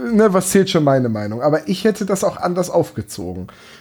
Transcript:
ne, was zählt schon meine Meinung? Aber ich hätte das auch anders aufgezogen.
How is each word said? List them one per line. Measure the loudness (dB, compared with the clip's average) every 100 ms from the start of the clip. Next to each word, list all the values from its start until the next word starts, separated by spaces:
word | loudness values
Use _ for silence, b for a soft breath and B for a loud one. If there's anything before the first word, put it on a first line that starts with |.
| 0
ne, | 4 4
was | 4 2
zählt | 2 2
schon | 2
meine | 2 2 0
Meinung? | -2 -6 -2
Aber | 0 0 -2
ich | -2
hätte | 0 0 -2
das | -2
auch | -2 -2
anders | -4 -2 -2
aufgezogen. | 0 -2 -4 -12 -10 -10 -10 -12 B B B